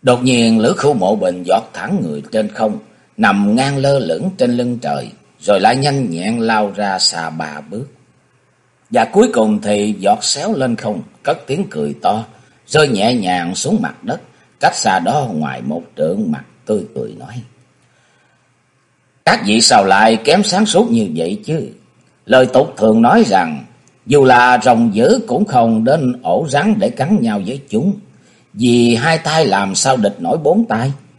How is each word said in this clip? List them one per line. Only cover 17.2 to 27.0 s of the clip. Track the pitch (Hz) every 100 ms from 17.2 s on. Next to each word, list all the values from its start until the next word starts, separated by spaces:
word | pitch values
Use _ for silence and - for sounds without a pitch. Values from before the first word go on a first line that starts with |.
| - 123 - _ _ _ _ _ _ _ _ _ _ _ _ _ _ _ _ _
"Các | - 220 98
vị | 110
sao | 113 113
lại | 98 95 110 113
kém | 139 170
sáng | 208 180 214
suốt | 170 233
như | 117 101 78
vậy | 82 104
chứ? | - 156 95 - _ _ _ _ -
Lời | 127 127
tục | - - -
thường | 110 110
nói | 117 202 220
rằng, | 92 85 73 64 _ _ _ -
dù | 143
là | 131 123 123 127
rồng | 117 117 117
dữ | 101 127 247 -
cũng | 131
không | 202 123 117 113
đến | 113 151 131 123
ổ | 82 92 160
rắn | 139 190 214
để | 196
cắn | -